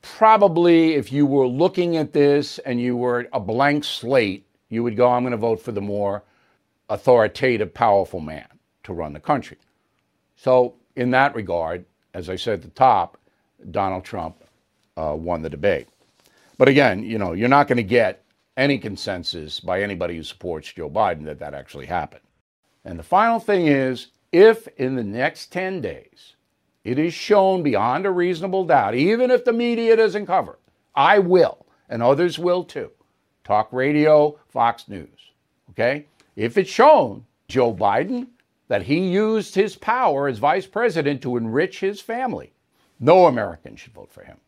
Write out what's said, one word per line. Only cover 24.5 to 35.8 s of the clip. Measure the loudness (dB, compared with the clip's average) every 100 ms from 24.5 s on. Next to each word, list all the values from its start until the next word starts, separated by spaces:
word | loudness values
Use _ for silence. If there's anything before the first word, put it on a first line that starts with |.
| 6 -6 -6
in | -6
the | -4
next | -6 -4 -4 -6 -12
ten | -10 -8 -8
days | -8 -10 _ _ _ _ _ _ _ _
it | -6 -2
is | -2
shown | -4 2 4 4 2
beyond | 0 0 0 -2 -2
a |
reasonable | 0 -2 -2 -4 -4
doubt, | 2 2 2
even | 2 2 2 2
if | 2
the | 2
media | 0 0 0 2 4
doesn't | 4 0 -2
cover | -2 -2
it, | -12 _ _ _
I | 2 4 4
will, | 4 4 4 0 _ _ _
and | 0
others | 2 2 0 -2
will | -2 -2
too, | -4 -12 -12 _ _ _ _ _
talk | -2 -2 0
radio, | -2 0 2 6 6 4 -2 _
Fox | 0 0 -2 -12
News, | -16 -16 _ _ _ _ _ _
okay? | -2